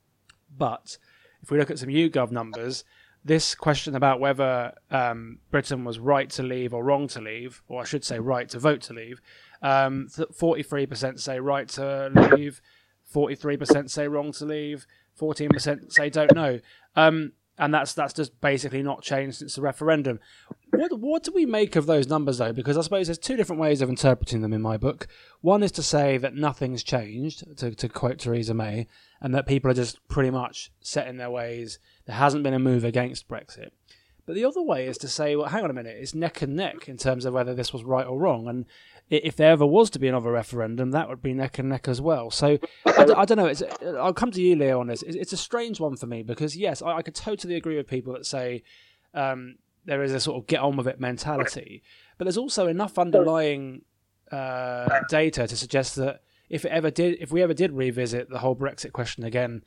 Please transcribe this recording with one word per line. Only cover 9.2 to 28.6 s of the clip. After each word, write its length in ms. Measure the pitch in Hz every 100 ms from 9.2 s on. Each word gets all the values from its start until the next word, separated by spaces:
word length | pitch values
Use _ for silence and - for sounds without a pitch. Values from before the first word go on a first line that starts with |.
| _ - - -
um, 460 | 139 135 135 135 135
th-, 140 | - 160
forty-three 540 | - 165 156 143 143 131
percent 340 | 120 131 127
say 180 | - 127
right 300 | 135 139 120
to 400 | - 139 139 135
leave, 460 | - - 143 147 - _ _ _ _
forty-three 520 | _ 147 147 139 147 143
percent 340 | 147 143 131
say 180 | 151 147
wrong 240 | 147 147
to 120 | 147
leave, 420 | 147 151 147 147 - _ _
fourteen 360 | _ 156 147 147
percent 420 | 143 147 143 -
say 180 | - 147
don't 240 | 156 147
know. 240 | 165 147 123 - - _ 156
Um, 360 | 160 160 151 - _ -
and 140 | 147
that's, 200 | 151 139
that's 220 | - 143
just 260 | - 143 -
basically 420 | 147 135 139 135
not 200 | 139 135
changed 340 | - 139 135 131
since 180 | 131
the 80 | -
referendum. 560 | 139 - 156 156 135 113 - - _ - _
What, 280 | - 339 262
what 240 | 262 320
do 100 | 330
we 120 | 370
make 320 | 277 214 208 165
of 80 |
those 240 | 147 151 131
numbers, 300 | 156 143 123
though? 140 | 117
Because 260 | 117 123 147
I 20 |
suppose 260 | 156 196 170
there's 120 | 165
two 180 | - 262
different 240 | 190 160
ways 220 | 156 143
of 80 | 127
interpreting 500 | 127 135 123 - 117
them 140 | 110
in 80 | 110
my 160 | 110 110
book. 280 | 131 - - - - _
One 200 | 165 208
is 80 | 202
to 100 | -
say 340 | 147 147 143 131
that 180 | 131
nothing's 480 | 131 147 - 131 123
changed, 760 | - 127 104 113 151 - - 143
to, 160 | 123
to 140 | 107 117
quote 280 | - 123 131
Theresa 360 | 120 120 110
May, 340 | 113